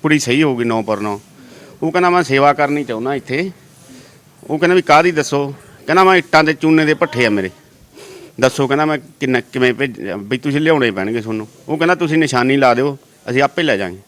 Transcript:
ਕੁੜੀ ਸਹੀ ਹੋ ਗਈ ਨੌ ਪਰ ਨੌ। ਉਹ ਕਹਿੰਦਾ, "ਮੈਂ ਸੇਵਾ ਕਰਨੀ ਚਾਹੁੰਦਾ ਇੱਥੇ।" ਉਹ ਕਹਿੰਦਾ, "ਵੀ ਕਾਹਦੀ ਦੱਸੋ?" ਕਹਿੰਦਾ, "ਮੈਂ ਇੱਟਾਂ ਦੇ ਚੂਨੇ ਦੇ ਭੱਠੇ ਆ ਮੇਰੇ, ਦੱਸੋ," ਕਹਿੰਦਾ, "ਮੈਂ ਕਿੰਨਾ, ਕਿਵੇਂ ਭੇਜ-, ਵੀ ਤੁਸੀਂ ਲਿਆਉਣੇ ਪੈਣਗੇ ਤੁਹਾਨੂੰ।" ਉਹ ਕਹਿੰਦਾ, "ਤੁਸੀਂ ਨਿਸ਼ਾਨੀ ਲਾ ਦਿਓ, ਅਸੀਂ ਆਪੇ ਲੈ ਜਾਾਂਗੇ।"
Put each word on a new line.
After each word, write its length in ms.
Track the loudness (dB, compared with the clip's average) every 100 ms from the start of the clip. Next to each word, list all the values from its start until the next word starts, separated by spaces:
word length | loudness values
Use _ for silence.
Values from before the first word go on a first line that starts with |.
ਕੁੜੀ 160 | 2 0
ਸਹੀ 240 | 2 0
ਹੋ 140 | 0 0
ਗਈ 80 |
ਨੌ 180 | -2 -2
ਪਰ 180 | -2 -4
ਨੌ। 180 | -4 -8 -12 -20 -20 -20 -20 -8
ਉਹ 100 | -4
ਕਹਿੰਦਾ, 180 | 0 2
"ਮੈਂ 120 | 0
ਸੇਵਾ 300 | 0 2 2
ਕਰਨੀ 320 | 2 -2 -2
ਚਾਹੁੰਦਾ 300 | -4 -6 -6
ਇੱਥੇ।" 360 | -6 -6 -6 -6 -10 -20 -20 -20 -20 -20 -20 _ _ -8
ਉਹ 80 | -2
ਕਹਿੰਦਾ, 160 | 2
"ਵੀ 80 | 2
ਕਾਹਦੀ 280 | 4 4 4
ਦੱਸੋ?" 440 | 0 -2 -4 -4 -10 -20 -16 -2
ਕਹਿੰਦਾ, 180 | 4
"ਮੈਂ 120 | 4 4
ਇੱਟਾਂ 280 | 2 2
ਦੇ 80 | 2
ਚੂਨੇ 320 | 0 2 4
ਦੇ 100 | 2
ਭੱਠੇ 320 | 0 -2 0 0
ਆ 40 |
ਮੇਰੇ, 200 | 0 -6 -10 _ _ _ -20 -20 -20 -20 -2
ਦੱਸੋ," 260 | 0 0 -2
ਕਹਿੰਦਾ, 180 | 0
"ਮੈਂ 140 | 0 -4 -8 _
ਕਿੰਨਾ, 200 | -2 -2
ਕਿਵੇਂ 340 | -4 0 0
ਭੇਜ-, 260 | 0 -6 -6 -10 -10
ਵੀ 200 | -6 -6
ਤੁਸੀਂ 220 | -2 -2
ਲਿਆਉਣੇ 300 | 2 2 0
ਪੈਣਗੇ 300 | -2 -4 -4
ਤੁਹਾਨੂੰ।" 280 | -4 -8 -8 -16 -8
ਉਹ 80 | -2
ਕਹਿੰਦਾ, 180 | 0
"ਤੁਸੀਂ 240 | 0 0 0
ਨਿਸ਼ਾਨੀ 380 | 2 2 2 4
ਲਾ 180 | 4
ਦਿਓ, 220 | 4 0 -4 _ _ -4
ਅਸੀਂ 120 | 0
ਆਪੇ 200 | 0 0
ਲੈ 140 | -2 -2
ਜਾਾਂਗੇ।" 220 | -4 -10